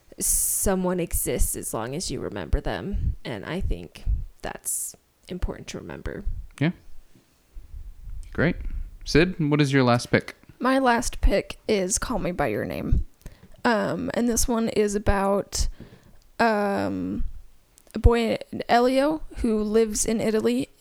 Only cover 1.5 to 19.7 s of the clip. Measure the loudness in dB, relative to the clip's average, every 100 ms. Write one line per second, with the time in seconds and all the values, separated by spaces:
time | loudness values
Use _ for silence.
1.5 | 0 -6 -6 -6 -6 -6 -6 -6 -8 -2
2.5 | -2 0 -4 -4 -2 -2 -2 -6 -10 -8
3.5 | -4 -4 -4 -8 -8 -2 -2 -4 -10 -12
4.5 | -10 -8 -6 -8 -12 _ _ -14 -10 -10
5.5 | -12 -12 -12 -12 -12 -10 -8 -6 -6 -8
6.5 | -2 -2 -2 -10 -14 -14 -20 _ _ _
7.5 | -20 -16 -14 -14 -14 -12 -12 -8 -2 -2
8.5 | -2 -4 -6 -8 -10 0 4 4 2 2
9.5 | 4 4 4 6 4 2 0 0 -10 -18
10.5 | -4 0 2 4 2 0 2 4 4 0
11.5 | -6 -2 0 0 -2 -2 -4 -2 -2 -2
12.5 | -2 -4 -4 0 2 2 -6 -20 -20 -20
13.5 | -4 2 2 2 -2 -2 0 0 2 2
14.5 | 2 0 2 0 2 2 2 2 0 -2
15.5 | -2 -2 -4 -14 -20 -20 -20 -8 0 2
16.5 | 4 2 0 -2 -2 -4 -2 -2 -4 -16
17.5 | -20 _ _ -12 6 6 6 2 -2 -4
18.5 | -8 2 4 4 4 2 0 -6 -2 0
19.5 | 0 2